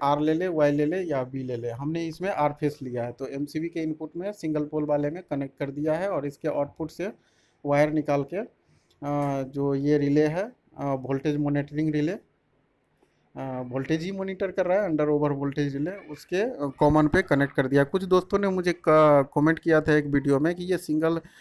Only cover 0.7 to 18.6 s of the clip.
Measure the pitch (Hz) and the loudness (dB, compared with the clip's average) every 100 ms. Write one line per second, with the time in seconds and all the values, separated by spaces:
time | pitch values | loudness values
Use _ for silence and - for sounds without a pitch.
0.7 | 147 151 185 175 135 127 135 127 117 117 | 2 0 -2 -2 -4 -4 -8 -6 -6 -6
1.7 | 117 143 170 165 160 190 151 147 143 147 | -6 -6 -4 -6 -6 -4 0 -2 0 -4
2.7 | 147 127 120 120 120 127 139 143 160 165 | -4 -6 -6 -6 -8 -10 -8 -6 -6 -6
3.7 | 170 160 156 156 170 196 208 160 151 147 | -4 -6 -6 -10 -8 -8 -6 -4 -4 -4
4.7 | 156 147 147 147 175 - 139 135 - 139 | -4 -2 0 -2 -6 -6 -6 -6 -8 -8
5.7 | 139 156 160 196 160 143 - 156 143 143 | -4 -2 -2 -2 -4 -6 -6 -4 -2 -4
6.7 | - 156 - 196 - _ _ _ _ 143 | -6 -10 -6 -8 -8 _ _ _ _ 0
7.7 | 143 151 156 147 143 139 185 254 _ _ | 2 2 2 0 -2 -2 -6 -8 _ _
8.7 | _ _ _ 143 147 143 139 135 139 139 | _ _ _ -4 -2 -2 -2 -4 -2 0
9.7 | 139 147 147 143 147 151 170 233 - _ | 0 2 4 4 4 2 0 -6 -10 _
10.7 | - 139 135 127 135 151 147 143 143 143 | -8 -4 -4 -2 -2 0 0 0 0 -2
11.7 | 147 156 151 151 214 - _ _ _ _ | -2 -2 0 -2 -4 -12 _ _ _ _
12.7 | _ _ _ _ _ _ 135 135 127 123 | _ _ _ _ _ _ -10 -8 -6 -6
13.7 | 135 135 160 180 190 190 185 190 185 180 | -6 -2 -2 -4 -6 -8 -4 -4 -2 0
14.7 | 196 190 151 151 147 147 139 139 143 147 | 0 0 0 2 2 0 0 -2 -2 -2
15.7 | 139 160 196 156 147 - 180 240 269 143 | -2 -4 -6 -14 -16 -4 -2 -2 -4 -6
16.7 | - 147 151 151 185 190 139 139 - 131 | 2 4 6 4 2 2 2 2 0 2
17.7 | 139 139 190 185 185 180 202 196 185 | 2 2 0 2 2 2 0 0 0